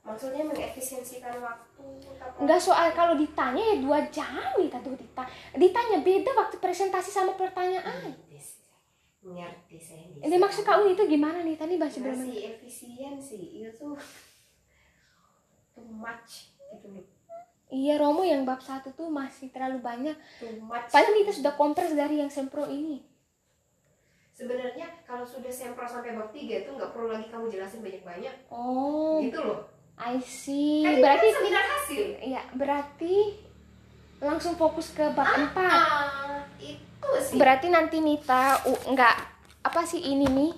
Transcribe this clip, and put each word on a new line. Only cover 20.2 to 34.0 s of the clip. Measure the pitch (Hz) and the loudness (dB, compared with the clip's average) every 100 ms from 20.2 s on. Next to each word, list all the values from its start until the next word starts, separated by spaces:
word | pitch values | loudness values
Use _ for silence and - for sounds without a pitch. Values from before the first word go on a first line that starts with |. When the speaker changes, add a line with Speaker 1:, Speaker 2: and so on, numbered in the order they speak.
| - - | -16 -16
Speaker 1:
Too | 233 220 | -14 -14
much. | 220 - - | -10 -10 4
Speaker 2:
Padahal | 285 403 | 6 6
Nita | 427 403 | 4 2
sudah | 330 277 | 2 -2
kompres | 285 294 302 349 | 2 2 2 0
dari | 302 294 302 | 0 0 0
yang | 285 | -2
sempro | 285 269 294 | -4 -8 -6
ini. | 285 277 311 269 - _ _ _ _ _ _ _ _ _ _ _ _ _ | -6 -6 -8 -8 -14 _ _ _ _ _ _ _ _ _ _ _ _ _
Speaker 1:
Sebenarnya | 240 247 254 302 330 - | -6 -4 -4 -8 -14 -16
kalau | - 247 | -12 -12
sudah | 247 262 247 | -10 -12 -12
sempro | 247 247 247 | -10 -12 -10
sampai | 240 233 233 220 | -10 -10 -10 -10
bab | 214 | -10
tiga | 294 226 214 | -12 -6 -6
itu | - | -6
nggak | 269 190 233 | -10 -10 -6
perlu | 226 | -6
lagi | 220 220 | -6 -8
kamu | 233 226 | -8 -8
jelasin | 190 196 226 | -6 -10 -12
banyak-banyak. | 196 190 185 175 254 262 _ | -12 -14 -14 -12 -12 -12 _
Speaker 2:
Oh. | 233 247 254 277 294 311 311 | -8 -4 -2 -2 -2 0 0
Speaker 1:
Gitu | 262 320 | -2 -4
loh. | 254 - - _ _ _ | -4 -6 -10 _ _ _
Speaker 2:
I | 233 254 | -6 -4
see. | 247 - - 277 294 302 | -6 -12 -6 0 2 4
Speaker 1:
Kan | 302 285 | 4 6
ini | |
Speaker 2:
Berarti | 262 285 440 | 8 8 6
Speaker 1:
kan | - | 4
seminar | 381 392 392 | 2 2 0
hasil. | 571 - 285 - - | -2 -4 -4 -6 -6
Speaker 2:
Iya, | 254 254 - 254 | -8 -8 -8 -6
berarti | 277 285 285 - 330 392 415 - - - - - - - | -2 -2 -4 -8 0 2 2 -2 -18 -20 -20 -20 -20 -20